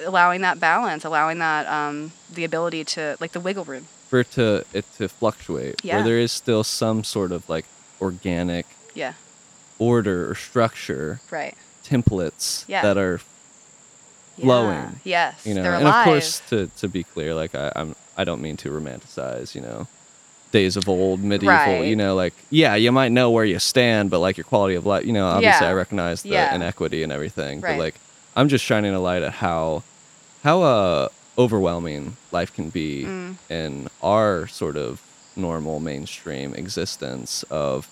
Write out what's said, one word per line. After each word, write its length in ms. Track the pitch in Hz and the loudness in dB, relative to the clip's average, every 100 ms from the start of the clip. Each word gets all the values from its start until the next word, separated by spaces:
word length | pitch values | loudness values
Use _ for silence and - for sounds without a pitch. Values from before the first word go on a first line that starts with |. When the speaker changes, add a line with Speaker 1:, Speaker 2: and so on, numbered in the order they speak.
| 165 | 0
Speaker 1:
allowing 360 | 185 180 180 | 4 4 4
that 180 | 185 175 | 0 0
balance, 440 | 165 185 226 156 | 2 2 0 -4
allowing 360 | 156 156 156 165 | -2 0 0 0
that, 260 | 160 151 - | -2 -2 -2
um, 460 | 151 147 147 156 - - | -4 -4 -6 -10 -16 -16
the 120 | 170 | -8
ability 400 | 165 160 170 160 | -4 -2 -4 -4
to, 320 | 151 - 151 135 | -6 -6 -6 -6
like, 140 | 165 | -8
the 80 | 175 | -6
wiggle 240 | 185 196 | -6 -6
room. 240 | 156 131 160 - - | -8 -12 -14 -20 -2
Speaker 2:
For 120 | 127 | 0
it 100 | 120 | 0
to, 320 | - 113 101 - | 0 2 0 -2
it 120 | 98 - - | -8 -8 -8
to 100 | 98 | -8
fluctuate, 760 | - 110 - - 73 65 - | -2 -2 -2 -6 -6 -6 -8
where 160 | 185 170 | -4 0
Speaker 1:
Yeah. 40 | |
Speaker 2:
there 140 | 110 117 | 2 2
is 100 | 117 | 0
still 320 | - - 110 | -2 0 0
some 400 | 107 - 113 110 | 0 -2 0 0
sort 300 | 104 110 92 | -2 -2 -2
of, 160 | 87 - | -4 -4
like, 160 | 80 - - - - | -6 -6 -16 -20 -6
organic 680 | 95 90 95 85 87 87 - - - | -6 -4 -4 -2 -2 -4 -6 -14 -16
Speaker 1:
Yeah. 200 | - 135 156 _ _ _ _ _ - | -10 -10 -10 _ _ _ _ _ -2
Speaker 2:
order 520 | 113 120 101 90 - | 2 4 2 -2 -4
or 40 | |
structure 840 | - - 123 113 - - 67 76 - - | -8 -4 0 0 -2 -8 -6 -6 -8 -10
Speaker 1:
Right. 240 | 160 139 - - _ | -10 -10 -12 -20 _
Speaker 2:
templates 800 | - 131 - 98 80 - - - - | -2 0 0 0 -2 -6 -8 -8 -4
Speaker 1:
Yeah. 140 | 196 | 0
Speaker 2:
that 160 | 107 98 | 2 2
are 240 | 92 85 - _ - - _ _ _ _ _ _ _ - | 0 -2 -8 _ -20 -20 _ _ _ _ _ _ _ 0
Speaker 1:
Yeah. 80 | |
Speaker 2:
flowing, 560 | 131 123 110 78 55 - | 4 4 4 -2 -6 -10
Speaker 1:
Yes, 340 | 190 175 156 - 107 | -2 0 0 -4 -4
Speaker 2:
you 80 | |
know? 80 | 98 | -2
Speaker 1:
they're 100 | 90 170 | 0 4
Speaker 2:
And 120 | 147 | 4
of 160 | 226 | 6
course, 380 | 214 147 160 - - | 6 4 2 -6 -4
Speaker 1:
alive. 180 | 110 87 | -2 -2
Speaker 2:
to, 60 | - | -4
to 80 | 98 | -4
be 160 | 90 | -4
clear, 300 | 85 - 78 | -6 -6 -4
like, 200 | 80 80 | -4 -4
I, 180 | 67 71 | -6 -6
I'm, 220 | - 78 - - | -6 -8 -10 -10
I 100 | - | -4
don't 180 | 90 67 | -4 -4
mean 160 | 78 76 | -6 -8
to 100 | 67 | -8
romanticize, 840 | 76 73 60 - - 64 62 58 | -8 -8 -12 -14 -10 -8 -8 -10
you 80 | - | -12
know, 240 | 58 57 - - - _ _ _ _ | -12 -10 -12 -16 -20 _ _ _ _
days 240 | 110 92 95 | 4 4 2
of 140 | 95 | 0
old 340 | 90 95 95 | 2 2 0
medieval, 300 | 101 101 98 | 0 2 4
Speaker 1:
Right. 320 | 160 143 92 90 | 6 4 2 2
Speaker 2:
you 100 | 107 | 2
know, 180 | 98 | 2
like, 200 | 95 90 - - | 2 0 -4 0
yeah, 240 | 156 147 | 4 4
you 180 | 104 117 | 6 4
might 200 | 131 131 | 4 4
know 180 | 120 123 | 4 6
where 160 | 113 110 | 4 4
you 120 | 82 | 2
stand, 520 | - 127 120 110 98 | 2 4 6 4 4
but, 80 | 87 | 2
like, 160 | 92 92 | 2 0
your 80 | |
quality 300 | - 107 98 | 0 2 2
of 100 | 90 | 2
life, 220 | 98 98 - | 2 0 2
you 80 | |
know, 120 | 107 92 | 2 2
obviously 380 | 87 220 180 | 4 6 6
Speaker 1:
Yeah. 60 | 85 | 4
Speaker 2:
I 40 | |
recognize 460 | 95 110 101 87 87 | 0 0 -2 -2 -4
the 80 | 202 | -2
Speaker 1:
Yeah. 240 | 190 151 | 0 0
Speaker 2:
inequity 480 | 90 85 - 82 80 | 0 -2 -2 -4 -2
and 80 | 78 | -4
everything, 520 | 71 73 - 71 73 | -4 -6 -6 -6 -6
Speaker 1:
Right. 160 | 175 147 | -4 -2
Speaker 2:
but, 40 | |
like, 120 | 80 - - _ - - | -4 -6 -18 _ -4 0
I'm 140 | 143 | 2
just 120 | 135 | 2
shining 300 | - 110 104 | 2 0 0
a 80 | 95 | 0
light 220 | 90 90 | 0 0
at 100 | 73 | -2
how, 520 | - 92 82 80 76 - _ _ _ _ _ | -2 -2 0 -2 -4 -8 _ _ _ _ _
how, 160 | 147 180 | 2 4
uh, 480 | 156 113 95 76 62 - _ - | 4 4 4 2 0 -6 _ 2
overwhelming 800 | 123 107 90 85 85 73 69 117 _ | 2 4 2 0 -4 -8 -10 -14 _
life 220 | 87 - | -4 -4
can 140 | - 80 | -6 -6
be 360 | 82 78 69 67 | -4 -4 -4 -6
Speaker 1:
Mm. 280 | 185 180 185 - | -8 -10 -14 -10
Speaker 2:
in 400 | 82 78 69 - - | -8 -6 -8 -12 -4
our 440 | 90 107 107 87 98 | 0 2 2 0 -4
sort 280 | - 80 73 | -6 -6 -4
of 240 | 62 67 - - - - | -6 -8 -16 -20 -14 -6
normal 420 | 87 82 76 78 | -4 -4 -4 -6
mainstream 760 | 82 69 - - 82 67 69 | -6 -8 -10 -12 -10 -8 -8
existence 920 | - 90 90 85 - 67 64 58 - - | -8 -8 -6 -6 -6 -10 -8 -8 -10 -6
of, 360 | 76 71 67 - | -2 -2 -2 -6